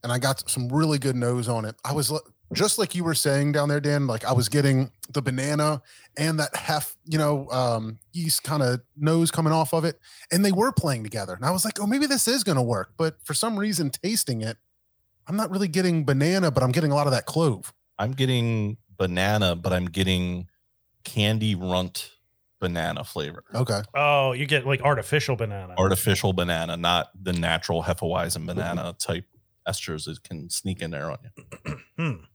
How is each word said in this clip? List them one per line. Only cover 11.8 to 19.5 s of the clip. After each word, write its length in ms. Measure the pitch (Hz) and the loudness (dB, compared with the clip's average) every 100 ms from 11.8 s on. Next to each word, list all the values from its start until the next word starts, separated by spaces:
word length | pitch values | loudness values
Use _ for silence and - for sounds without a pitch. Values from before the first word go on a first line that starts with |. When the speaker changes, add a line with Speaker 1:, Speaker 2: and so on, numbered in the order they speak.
Speaker 1:
"Oh, 60 | 202 | 0
maybe 200 | 269 294 | 2 2
this 220 | 269 226 | 2 2
is 160 | 262 | 0
gonna 180 | 202 143 | 2 2
work." 300 | 120 110 92 _ | 2 0 -4 _
But 200 | 160 156 | -2 -2
for 100 | - | -6
some 240 | 147 226 208 | -2 0 0
reason, 320 | 208 185 151 | -2 0 -2
tasting 520 | - 180 220 - 117 | -2 -4 -2 -2 -2
it, 140 | 110 117 _ _ _ _ _ _ - | -4 -8 _ _ _ _ _ _ -6
I'm 100 | 196 | -4
not 140 | 220 | -2
really 180 | 190 196 | 0 0
getting 360 | 165 185 165 | 2 2 2
banana, 460 | 147 135 147 190 175 | 2 4 4 4 2
but 120 | 135 | 2
I'm 100 | 127 | 2
getting 200 | 127 156 | 2 2
a 20 | |
lot 120 | 143 143 | 2 2
of 40 | |
that 140 | 127 - | 2 0
clove. 460 | 156 165 98 - _ _ - | 2 2 0 -6 _ _ -4
Speaker 2:
I'm 140 | 107 | -4
getting 640 | 131 131 127 117 113 104 113 _ - | 0 2 2 2 0 -2 -4 _ -4
banana, 580 | 92 90 98 107 95 | -2 2 2 4 2